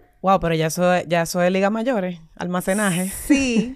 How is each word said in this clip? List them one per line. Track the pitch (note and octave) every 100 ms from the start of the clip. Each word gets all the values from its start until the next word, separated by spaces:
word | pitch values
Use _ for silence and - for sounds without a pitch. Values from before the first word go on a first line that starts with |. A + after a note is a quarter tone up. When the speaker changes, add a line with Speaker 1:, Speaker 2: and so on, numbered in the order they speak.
| _ _
Speaker 1:
Wow, | F#3 F#3+
pero | E3+ D#3+
ya | D#3
eso | E3 F3+
es, | F3+ -
ya | E3+
eso | E3 F3+
es | F3+
liga | F#3+ G3
mayores, | A3 A#3 A3+ F3+ E3+ D#3+ -
almacenaje. | F3 F3+ F#3 G3 G#3 F3 F#3
Speaker 2:
Sí, | - - C#4 C4 A3+ A#3+